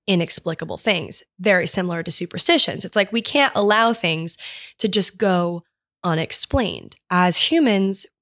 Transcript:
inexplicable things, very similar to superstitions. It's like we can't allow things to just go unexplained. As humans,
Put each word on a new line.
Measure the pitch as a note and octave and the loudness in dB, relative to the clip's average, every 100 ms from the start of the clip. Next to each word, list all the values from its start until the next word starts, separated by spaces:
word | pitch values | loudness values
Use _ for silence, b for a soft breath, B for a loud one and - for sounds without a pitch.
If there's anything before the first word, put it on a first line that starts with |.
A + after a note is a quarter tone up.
| - | -2
inexplicable | F#3 E3 - - D#3+ E3 - | 0 2 0 -2 -6 -8 -6
things, | - F3+ - - - - | -2 -2 -4 -8 -8 -4
very | F#3+ F#3 E3 | 2 2 2
similar | - F3+ E3+ | 0 -2 -4
to | E3+ | -4
superstitions. | - F3 F3+ - E4+ - - | -4 -4 -2 2 2 2 -2
It's | F3+ | -4
like | G#3+ G3 | -2 0
we | A3+ | -2
can't | A3+ C#4+ C4+ - | -2 0 2 2
allow | G3+ G#3+ A3+ | 2 4 2
things | A3+ E3+ D#3+ E3 - B B B - | 2 -2 -2 -4 -8 B B B -4
to | G#3+ | 0
just | G#3 F#3 - | 2 0 0
go | G3+ F3+ F3 F3 - _ _ _ | 0 2 0 -4 -10 _ _ _
unexplained. | F3+ D#3+ D#3+ - - C#4 G#3+ - - - - | -4 -2 -2 -2 0 0 -2 -4 -14 -20 -4
As | F3+ F3+ F3 - | 2 4 4 2
humans, | E4 C#4 G3+ G3 F#3+ - _ | 4 4 4 0 -2 -10 _